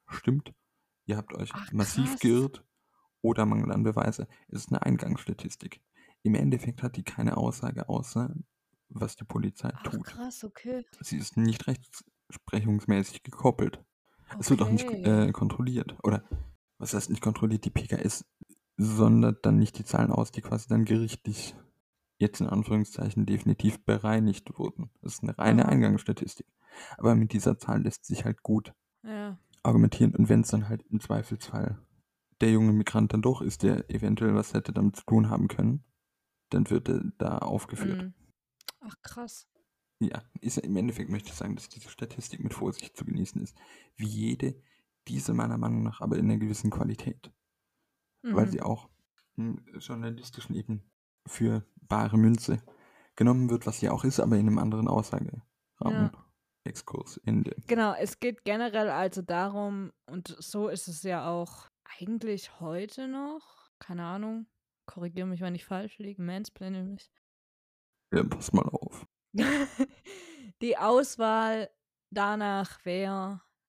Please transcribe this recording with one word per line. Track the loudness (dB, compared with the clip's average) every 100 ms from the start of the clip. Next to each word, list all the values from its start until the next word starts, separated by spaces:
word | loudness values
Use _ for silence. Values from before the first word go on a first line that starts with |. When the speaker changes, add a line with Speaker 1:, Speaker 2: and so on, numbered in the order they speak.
| -14
Speaker 1:
"Stimmt, | -4 0 0 -2 -14 _ _ _ _ -6
ihr | -6
habt | -6 -8
euch | -8
Speaker 2:
Ach, | -10 -4
Speaker 1:
massiv | -2 0 2 0 2
Speaker 2:
krass. |
Speaker 1:
geirrt", | 4 4 2 -4 _ _ _ _ _ _
oder | 0 2 2
"Mangel | 2 2
an | 2
Beweise". | 2 2 0 -2 -8 -14 -12
Es | -10
ist | -2
eine | -2
Eingangsstatistik. | 2 0 0 -4 -4 -8 -8 -12 -16 -18 _ _ _ _
Im | 0 4
Endeffekt | 4 2 -2 -6
hat | -6 -6
die |
keine | -8 -2 0 0
Aussage, | -2 -2 -6 -6 -4
außer | -4 -4 -4 -4 -6 -12 _ _ _ -14
was | -8 -8 -8
die | -8
Polizei | -4 -4 -6 -8
Speaker 2:
Ach, | -8
Speaker 1:
tut. | -8 -8
Speaker 2:
krass, | -10 -12 -12 -12
okay. | -14 -14 -10 -10 -12 -14
Speaker 1:
Sie | -8 -8
ist | -4 2
nicht | 2 2 -2
rechtsprechungsmäßig | -6 -8 -20 -20 _ -20 -20 -4 -2 2 2 2 2 0 -8
gekoppelt. | -16 0 2 2 -2 -4 _ _ _ _ -14 -4
Es | 2
wird | 4
auch | 4
nicht, | 2 0
Speaker 2:
Okay. | 0 4
Speaker 1:
äh, | 4 4
kontrolliert. | 2 0 0 -2 -2 -4 -2
Oder, | 0 0 0 -8 -8 -16 _ -12
was | -4 -4
heißt | -2
nicht | -2
kontrolliert? | -2 0 0 0 0
Die |
P | -2 -2
K | -2
S | -2 -4 -12 -20 -20 _ _ -2
sondert | 0 6 8 8 6 4 4
dann | 6
nicht | 6 0
die | -2
Zahlen | 2 2
aus, | 2 -2
die | -6
quasi | -4 -4 0
dann | 2 4
gerichtlich | 2 0 -6 -8 -8 -8 -14 -20 _ _ _ _ 0
jetzt | 0 2
in | 0
Anführungszeichen | 0 2 2 0 -2 -2 0 2
definitiv | 2 2 4 2 2 0
bereinigt | 2 2 4 4 2 -4 -6
wurden. | -6 -6 -12 _
Das | -12 -6
ist |
eine | -6 0
reine | 4 6 6
Speaker 2:
Aha. |
Speaker 1:
Eingangsstatistik. | 6 6 4 0 -4 -6 -10 -18 _ _ -20 -18 0
Aber | 4 6
mit | 4
dieser | 2 2 0
Zahl | 0 0
lässt | 0 -4 -6
sich | -4 -2
halt | -2
gut | 0 0 0 -14 _ _
Speaker 2:
Ja. | -12 -10 -10 -12 _ _
Speaker 1:
argumentieren. | 4 6 6 6 4 6
Und | 6
wenn's | 6 4
dann | 0 -2
halt | -6 -4
im | -4
Zweifelsfall | -2 -4 -4 -8 -8 -6 -4 -6 -14 _ _ _ _ 2
der | 4
junge | 6 6
Migrant | 4 4 2 2
dann | 4
doch | 2 0
ist, | -2 0
der | 2 2 -2
eventuell | -2 0 2 2 2
was | 2
hätte | -2 -2
damit | 2 2 2
zu | 4
tun | 4 4
haben | 2 0
können, | 2 0 0 -6 _ _ _ _ _ -2
dann | 0 2
wird | 0 0
er | -2 -2 -4
da | -4 -4
aufgeführt. | -2 -4 -6 -6 -4 -4 -8
Speaker 2:
Mhm. | -14 _ _ _ _ -20 -18
Ach, | -18 -20
krass. | -18 -16 -16 -16 -20 _ _ _ _ -6
Speaker 1:
Ja, | -4 -6 -12 -10
ist, | -6 -4
im | -2 0
Endeffekt | -2 -4 -4
möchte | -6 -6
ich | -10
sagen, | -8 -8
dass | -12
diese | -20 -18
Statistik | -14 -12 -12 -12 -8
mit | -6
Vorsicht | -4 -4 -4 -10 -10
zu |
genießen | -6 -4 -4 -6
ist. | -8 -14 -20 -20 _ -8
Wie | -6
jede, | -4 -4 -2 -4 -6 _ _ _ _ -8
diese | -6 -2
meiner | -2 0 -2
Meinung | 0 0
nach | -2 -4
aber | -2 0
in | 2
einer | 2
gewissen | 0 -2 -2
Qualität. | 0 -2 -4 -8 -10 -14 _ _ _ _ _ _ _ _ _ 0
Weil | 2 4
Speaker 2:
Mhm. |
Speaker 1:
sie | 2
auch | -4 -6 -8 _ _ _ _ -6
im | -6 -6 -12 -14
journalistischen | -10 -8 -6 -8 -12 -12 -6 -4
eben | -2 -4 -6 _ _ _ -10
für | 0 2 2 -4 -12
bare | -2 0 4 6
Münze | 8 6 2 -4 -4 -20 _ _ _ 2
genommen | 4 6 4
wird, | 0 -2
was | -2
sie | -2
auch | 0
ist, | 0 2
aber | 4 6
in | 6
einem | 4
anderen | 2 0 0
Aussagegraben. | 0 0 -4 -6 -10 -16 _ _ -6 -2
Speaker 2:
Ja. | 0 0 -2 _ _ _ _
Speaker 1:
Exkurs, | -12 -12 -12 -12 -12 -8
Ende. | 0 0 0 -4 -2
Speaker 2:
Genau, | 0 0
es | 0 -4 -4
geht | -6 -4 -4
generell | -2 -2 -2 -2
also | 0 -2 -4
darum, | -4 -2 -2 -4 -6 -6 -8 -14 -14
und | -12 -12 -14
so | -10 -4 -4
ist | -4 -8
es | -8
ja | -6 -4 -4
auch | -4 -6 -12 -20 _
eigentlich | -20 -12 -8 -6 -4 -6 -8 -12
heute | -8 -8 -8 -10 -10
noch, | -8 -8 -10 -16 _ _ -20
keine | -12 -10 -8
Ahnung, | -6 -6 -8 -12 _ _ _ -18
korrigier | -10 -8 -6 -6
mich, | -4
wenn | -4
ich | -6 -6
falsch | -8 -8 -10
liege, | -12 -8
mansplaine | -6 -6 -10 -12 -10 -8
mich. | -8 -12 -18 _ _ _ _ _ _ _ _ _ -2
Speaker 1:
Ja, | 0
pass | 0 -4 0
mal | 2 2
auf. | -4 -8 -16 -20 _ _
Speaker 2:
<laughs> | -2 0 2 0 -2 -4 _ -20 -20 -20 -20 -18 -6
Die | -2 0
Auswahl | 4 4 4 0 0 2 0 -2 -6 _ _ _ -8
danach, | -2 -2 0 -2 -2 -4 -8
wer | -6 -4 -4 -4 -6 -10 _ _